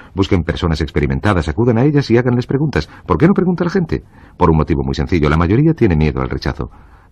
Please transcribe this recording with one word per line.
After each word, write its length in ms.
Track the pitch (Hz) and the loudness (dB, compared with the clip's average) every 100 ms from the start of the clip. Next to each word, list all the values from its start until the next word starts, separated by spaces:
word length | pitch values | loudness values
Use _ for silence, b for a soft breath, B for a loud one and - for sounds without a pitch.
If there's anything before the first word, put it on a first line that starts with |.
| B - | B -4
Busquen 280 | 95 95 | 0 0
personas 380 | 78 80 90 80 | -2 -4 -2 -2
experimentadas, 640 | 76 - 73 67 104 92 80 | -2 -2 -2 0 0 0 -2
acudan 300 | 73 120 113 | -2 0 2
a 80 | 143 | 2
ellas 240 | 143 131 | 0 2
y 60 | 113 | 2
háganles 300 | 123 123 123 | 2 -2 -2
preguntas. 420 | 131 151 - - B - | -2 -2 -2 -4 B -4
¿Por 120 | 82 | 2
qué 100 | 165 | 2
no 60 | |
pregunta 300 | 190 180 175 | 2 0 -2
la 60 | 175 | -2
gente? 340 | 196 165 - b b b - | -2 -2 -4 b b b 0
Por 140 | 85 | 2
un 80 | 78 | 2
motivo 240 | 71 73 | 2 -2
muy 120 | 65 67 | -2 -4
sencillo. 340 | 69 90 73 | -2 0 2
La 80 | 78 | 2
mayoría 360 | 85 110 156 156 | 2 2 2 2
tiene 200 | 113 78 | 2 2
miedo 240 | 76 65 | 2 0
al 100 | 64 | -4
rechazo. 420 | 67 73 65 64 b b b b | -4 -6 -6 -10 b b b b